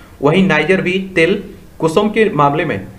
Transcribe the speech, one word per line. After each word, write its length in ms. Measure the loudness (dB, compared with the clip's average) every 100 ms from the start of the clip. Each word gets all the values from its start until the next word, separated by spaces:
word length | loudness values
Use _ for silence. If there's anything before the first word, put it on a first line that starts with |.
| -20 -2
वहीं 240 | 2 4 2
नाइजर 340 | 2 2 0
भी 320 | 0 -4 -4
तिल, 300 | 0 2 0 -6 -18 -20 -4
कुसुम 320 | -2 0 0
के 200 | 0 0
मामले 340 | 2 0 0
में 220 | -4 -6 -10